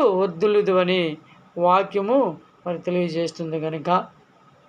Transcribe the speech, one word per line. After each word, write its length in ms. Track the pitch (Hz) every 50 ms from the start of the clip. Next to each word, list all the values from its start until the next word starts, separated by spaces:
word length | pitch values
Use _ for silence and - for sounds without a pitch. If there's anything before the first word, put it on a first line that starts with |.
| 294 214
వర్ధిల్లుదువని" 1080 | 190 185 196 196 165 165 208 208 208 208 202 190 185 185 180 180 185 185 170 160 151 - - _ - - - _ - 175
వాక్యము 800 | 175 180 180 196 190 190 - 202 196 208 254 277 254 180 156 - - _ _ _ - 180
మరి 100 | 175 165
తెలియజేస్తుంది. 840 | - 180 175 180 175 170 156 170 170 160 165 - 165 160 160 160
కనుక 460 | 156 160 160 160 139 175 175 190 - - - _ _ _ _ _ _ _ _ _ _